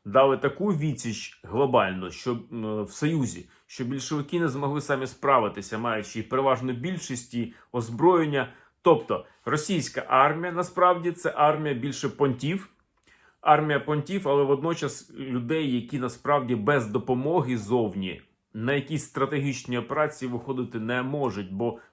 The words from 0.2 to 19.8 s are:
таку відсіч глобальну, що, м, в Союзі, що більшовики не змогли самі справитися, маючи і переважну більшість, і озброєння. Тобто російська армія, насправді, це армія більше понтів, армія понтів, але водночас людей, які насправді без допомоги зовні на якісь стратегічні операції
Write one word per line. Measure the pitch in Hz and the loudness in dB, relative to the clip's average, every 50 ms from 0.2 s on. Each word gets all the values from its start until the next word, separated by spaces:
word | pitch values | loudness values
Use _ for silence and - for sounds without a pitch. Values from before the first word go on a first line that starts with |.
| 135 135 135 | 6 6 6
таку | 131 - 139 - - 185 208 | 4 2 -2 -2 0 0 0
відсіч | 185 147 151 156 127 - - 117 104 - - - - _ - | 0 0 0 -2 -2 -4 -4 -6 -6 -6 -8 -12 -16 _ -12
глобальну, | - 101 120 143 135 123 117 101 95 92 92 92 90 | -4 0 0 2 4 4 4 4 2 0 -4 -6 -8
що, | 85 - - 127 123 117 - - 107 | -10 -8 -6 -4 -4 -4 -6 -10 -10
м, | 117 110 107 107 107 104 | -8 -6 -4 -4 -4 -4
в | 101 | -6
Союзі, | - - 151 156 165 156 127 107 - - - - _ _ _ | -4 -2 -2 0 0 0 -2 -2 -4 -8 -14 -18 _ _ _
що | _ - - 127 | _ -10 -8 -6
більшовики | 120 139 135 131 - 156 147 143 147 175 170 | -6 -6 -6 -6 -4 -4 -6 -4 -4 -2 -2
не | 170 160 | 0 -2
змогли | 123 143 143 139 147 147 | -2 -2 -4 -4 -4 -4
самі | 143 - 139 131 131 | -2 -2 -2 -2 -2
справитися, | 127 - - - 139 139 123 110 101 92 104 98 - 113 110 | -6 -8 -2 2 4 4 4 4 2 -2 -6 -8 -6 -6 -4
маючи | 117 120 113 107 101 - - 113 | -2 -2 -2 -4 -4 -6 -8 -8
і | 107 | -6
переважну | - 131 131 135 135 131 120 127 131 123 | -2 -2 2 2 4 2 2 0 -4 -4
більшість, | 117 127 180 190 170 - - 127 120 - - - | -4 -6 -6 -6 -6 -6 -8 -8 -8 -8 -6 -6
і | 120 113 113 - - - _ - | -6 -6 -6 -8 -14 -16 _ -6
озброєння. | 123 113 113 117 113 151 175 185 170 160 151 143 139 120 120 - - - _ _ _ - | -4 -4 -4 -2 2 4 4 6 4 4 2 0 -2 -2 -4 -8 -16 -20 _ _ _ 6
Тобто | 170 160 151 - - 107 80 - - _ _ _ | 6 6 6 4 0 -2 -2 -4 -8 _ _ _
російська | 117 139 151 - - 196 165 127 - - - - - | -2 -2 -2 0 0 0 -2 -2 -2 -4 -6 -2 4
армія, | 123 131 139 147 151 165 175 180 170 | 6 6 6 6 4 0 -4 -4 -2
насправді, | 175 175 180 - 180 180 180 180 170 165 175 170 | -4 -4 -4 2 4 4 6 6 4 0 -2 -4
це | 175 - 165 - | -2 -2 -2 2
армія | - 147 151 156 156 156 147 135 | 4 4 4 4 2 0 -2 -2
більше | 117 120 143 135 - - 131 | -2 -4 -4 -4 -4 -4 -4
понтів, | - - 143 139 123 123 139 147 180 196 - - _ _ _ _ _ _ _ _ _ _ _ _ _ _ | 0 0 0 0 2 0 -2 -2 -2 -4 -6 -10 _ _ _ _ _ _ _ _ _ _ _ _ _ _
армія | - 151 151 151 156 151 147 139 | 4 6 6 6 6 4 2 0
понтів, | - 147 151 151 147 147 190 196 190 143 | 0 0 0 0 0 -2 -4 -2 0 2
але | 139 143 143 | 4 4 4
водночас | 135 143 135 139 165 170 165 151 131 - - - - 117 127 | 4 2 2 2 -2 -2 -2 -4 -4 -6 -8 -10 -12 -12 -10
людей, | 135 131 123 123 120 120 160 160 156 139 123 | -6 -4 -4 -4 -2 -2 -2 -2 0 0 -2
які | 120 113 - 147 131 | -2 -2 -4 -4 -4
насправді | 123 123 123 - - 139 147 143 127 117 123 | -4 -4 -6 -4 0 0 2 2 2 0 -2
без | 110 101 139 147 139 113 | 0 2 2 2 2 2
допомоги | 104 104 123 - - 127 123 135 151 170 180 131 123 127 113 | 0 -2 -2 0 0 0 0 0 2 2 2 2 0 -2 -4
зовні | 104 98 123 123 113 101 90 98 95 92 85 - - _ _ _ _ _ - | -2 0 2 2 2 0 -2 -4 -4 -6 -6 -10 -14 _ _ _ _ _ -10
на | 110 113 127 143 | -4 -2 0 0
якісь | 143 139 147 160 139 - | -2 -2 -2 -4 -4 -4
стратегічні | - - 131 135 - 151 147 143 143 127 123 - - 123 | -4 -2 -2 -2 0 0 0 -2 -2 -4 -4 -6 -4 -4
операції | 120 | -4